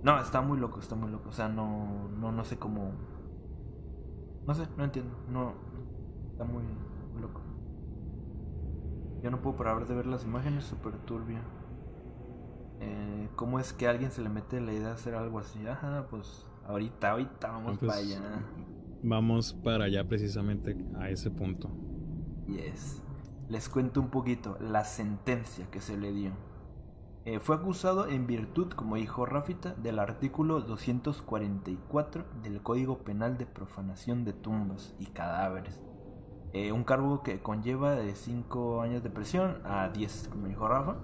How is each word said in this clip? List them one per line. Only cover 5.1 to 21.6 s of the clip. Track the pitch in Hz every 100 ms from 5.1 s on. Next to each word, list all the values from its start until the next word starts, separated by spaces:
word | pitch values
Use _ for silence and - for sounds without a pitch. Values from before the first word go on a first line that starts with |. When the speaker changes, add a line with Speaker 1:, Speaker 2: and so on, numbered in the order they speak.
| 117 -
Speaker 1:
No, | 127 123 - - - - - - - -
está | -
muy, | 117 120 113 107 - - -
muy | 117
loco. | 110 - - - - - - - - - - - - - - - - - - -
Yo | 123
no | 123
puedo | 135 127
parar | 113 113 117
de | 123
ver | 123
las | 123
imágenes, | 113 117 139 143 -
súper | - 110 110
turbio. | - 113 113 113 117 - - - - - - - - - - - - -
Eh, | 110 104 104 104 107 -
¿cómo | 117 127
es | 127
que | - 120
a |
alguien | 120 131
se | 123
le | 110
mete | 107 104 127
la | 117
idea | 107 110
de |
hacer | 113 120 113
algo | 113 113
así? | 101 107 107
Ajá, | 135 147 143 127
pues, | 113 101 - - - -
ahorita, | 104 110 - 101
ahorita | 110 131 - 110
vamos | 113 113
Speaker 2:
Ah, | 107
pues, | 113
Speaker 1:
para | 104
allá. | 101 98 101 107 107 - - - - -
Speaker 2:
vamos | 117 110 113 117 113
para | - 120 113 101
allá | 98 92
precisamente | 107 104 104 104 101 - 95 90 90
a | 95
ese | 92 107
punto. | 90 95 87